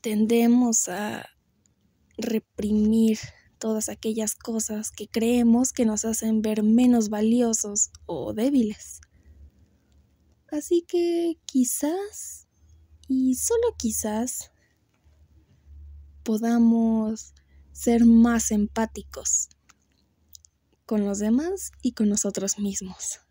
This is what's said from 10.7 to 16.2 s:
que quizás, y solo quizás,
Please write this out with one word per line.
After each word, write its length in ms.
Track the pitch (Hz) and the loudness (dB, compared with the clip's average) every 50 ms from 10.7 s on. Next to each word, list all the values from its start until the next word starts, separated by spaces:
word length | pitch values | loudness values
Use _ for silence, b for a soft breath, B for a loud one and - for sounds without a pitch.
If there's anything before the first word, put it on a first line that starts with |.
| 359 339 339 | 0 0 0
que 520 | - - 349 339 339 339 339 339 339 320 _ _ | 0 -2 -2 0 0 0 0 -2 -2 -4 _ _
quizás, 1000 | - - 262 254 - - - - 294 330 381 403 415 - - - - - - _ _ _ _ _ _ - _ _ _ _ _ - _ | -4 0 0 0 0 -2 -4 -4 -2 -2 -4 -6 -8 -12 -14 -16 -16 -16 -20 _ _ _ _ _ _ -20 _ _ _ _ _ -8 _
y 280 | 262 262 262 262 254 | -2 0 2 0 0
solo 380 | - - - 453 466 466 466 440 - | 0 0 0 0 2 0 0 -2 -2
quizás, 720 | - 226 214 - - 214 214 220 240 262 - - - - _ _ _ _ _ _ _ _ _ _ _ _ _ _ _ _ _ _ _ _ _ _ _ - - - - - - - - - - - | -4 -4 -4 -2 -4 -4 -2 -2 -4 -4 -6 -12 -14 -18 _ _ _ _ _ _ _ _ _ _ _ _ _ _ _ _ _ _ _ _ _ _ _ -20 -20 -20 -20 -20 -20 -20 -20 -20 -20 -12